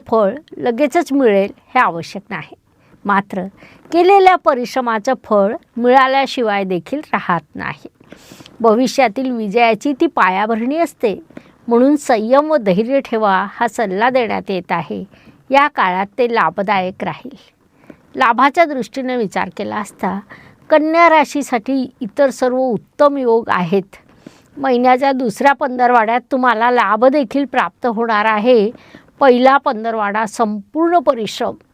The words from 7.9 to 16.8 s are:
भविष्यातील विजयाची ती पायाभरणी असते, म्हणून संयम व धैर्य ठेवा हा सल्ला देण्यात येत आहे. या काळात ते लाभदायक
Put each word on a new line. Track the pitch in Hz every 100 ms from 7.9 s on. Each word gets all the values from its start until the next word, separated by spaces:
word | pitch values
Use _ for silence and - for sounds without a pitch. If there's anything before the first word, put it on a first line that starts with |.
| _ _ - - - - -
भविष्यातील | 226 220 254 - 247 226 262
विजयाची | 233 214 220 233 220 285 269
ती | 330
पायाभरणी | - 185 185 214 220 240 311
असते, | 339 - 226 180 - - - _ -
म्हणून | 233 269 294
संयम | - 226 220 262 302
व | 302
धैर्य | 202 180 226 277
ठेवा | 269 226 214 185 196
हा | - 233
सल्ला | - 208 185 240
देण्यात | 254 220 196 185
येत | 185 -
आहे. | 170 170 202 190 _ - _ -
या | 269 285
काळात | 294 190 180 202 -
ते | 240 226
लाभदायक | 165 170 202 202